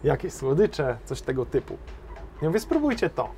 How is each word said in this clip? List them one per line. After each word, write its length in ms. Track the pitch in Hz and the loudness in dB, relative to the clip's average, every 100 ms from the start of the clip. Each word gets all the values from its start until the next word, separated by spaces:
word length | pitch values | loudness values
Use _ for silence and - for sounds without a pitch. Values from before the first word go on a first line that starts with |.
jakieś 300 | 147 135 180 | 0 0 -2
słodycze, 640 | - 135 151 214 - 135 113 - | -2 2 6 4 4 0 -2 -4
coś 160 | 131 | -6
tego 240 | - 131 120 | -2 -2 0
typu. 320 | 131 - - - - - - - - | 0 -2 -6 -12 -14 -14 -14 -14 -4
Ja 60 | 156 | 0
mówię, 100 | 208 | 0
„Spróbujcie 500 | - 320 294 240 165 | 2 2 2 2 0
to”. 200 | - 113 | 0 -4